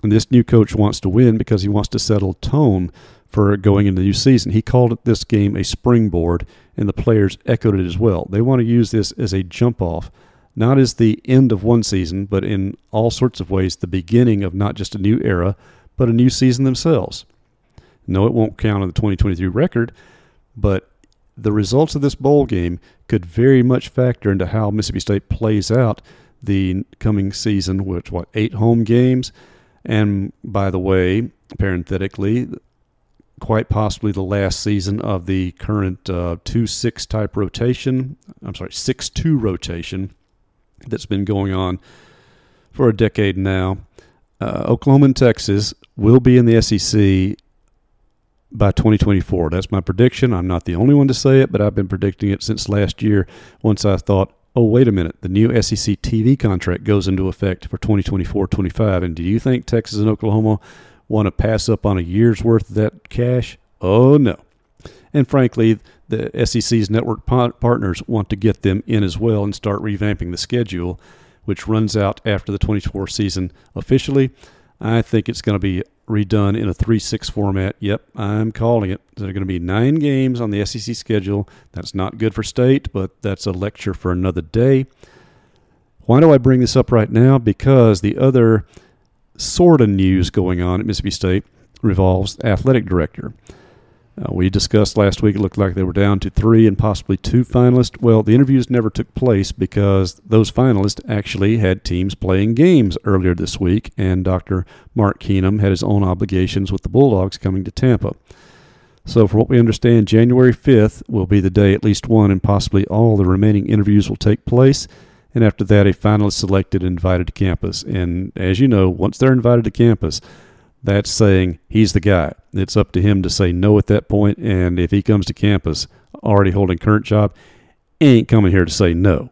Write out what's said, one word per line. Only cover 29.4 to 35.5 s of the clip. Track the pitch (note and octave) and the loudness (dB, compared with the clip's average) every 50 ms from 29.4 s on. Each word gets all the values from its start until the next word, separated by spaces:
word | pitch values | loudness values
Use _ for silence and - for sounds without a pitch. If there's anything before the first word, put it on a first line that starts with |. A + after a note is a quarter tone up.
| _ _ _ _ _ _ _ _ _ | _ _ _ _ _ _ _ _ _
And | - A#2 G#2+ G#2+ G#2 G2+ G2 G2 - - _ _ | -4 -2 -2 0 0 -2 -4 -6 -8 -12 _ _
by | - G2 G2+ G2 G2 | -8 -6 -4 -4 -2
the | F#2 F#2 | -4 -4
way, | F2+ F#2+ F#2+ F#2 F2+ F2+ F#2 G#2+ A#2 - _ _ _ _ - - | -2 0 0 0 2 0 0 -2 -4 -6 _ _ _ _ -8 -6
parenthetically, | F#2+ G2 F#2 F2+ E2+ - F#2+ F#2 F#2+ G2 - - G2+ G2 A2 B2 B2 - - - _ _ _ _ _ _ _ _ _ _ _ _ _ _ _ - | -4 -4 -4 -4 -6 -6 -6 -6 -6 -8 -8 -6 -4 -2 -2 -2 -4 -6 -12 -16 _ _ _ _ _ _ _ _ _ _ _ _ _ _ _ -20
quite | - - A2+ A2 - _ | -6 -4 -4 -4 -2 _
possibly | - G#2+ G#2+ G#2 - - - G#2+ | -2 -2 -2 -4 -4 -4 -4 -4
the | G2 F#2+ | -4 -4
last | F#2+ F2+ G2+ G2+ G2 F#2+ F2 - | -6 -4 -2 -2 -2 -2 -4 -4
season | - G#2+ G#2 G2+ F2+ G2 G2+ G#2+ | -4 -4 -4 -2 -2 -4 -6 -4
of | - A2 G#2 F#2 F2 | -4 -4 -6 -6 -4
the | F2+ F#2+ F#2+ F#2 F2+ | -4 -4 -4 -4 -6